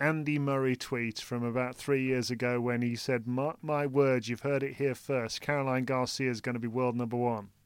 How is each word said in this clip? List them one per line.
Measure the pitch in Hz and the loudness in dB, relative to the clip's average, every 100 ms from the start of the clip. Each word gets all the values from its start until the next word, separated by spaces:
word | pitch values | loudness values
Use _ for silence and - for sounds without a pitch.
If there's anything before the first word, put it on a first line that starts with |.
Andy | 147 160 147 147 | 0 2 0 0
Murray | 139 135 131 127 | 2 2 2 0
tweet | - 123 117 - | -2 -2 -2 -4
from | - 120 120 | -6 -4 -2
about | 123 127 127 | 0 -2 -4
three | - 135 | 0 2
years | 131 131 117 | 2 2 0
ago | 120 123 120 | 0 0 2
when | 120 120 | 0 2
he | 120 117 | 0 0
said, | - 123 113 | 0 -2 0
"Mark | 127 147 - | -2 -2 -4
my | 156 147 143 | -2 0 2
words, | 135 135 127 113 | 4 6 4 0
you've | 117 | -4
heard | 143 139 | 0 0
it | 139 131 | -2 -2
here | 139 | -2
first, | 120 - 131 113 - | -2 -2 -2 -2 -4
Caroline | - 147 135 127 127 | -2 0 0 0 0
Garcia | 131 123 - 131 | 0 0 0 -2
is | 110 | -2
gonna | 127 120 | -4 -4
be | 117 | -2
world | 123 123 120 | 0 2 0
number | 117 120 | -2 0
one." | 120 110 101 _ | 0 0 -6 _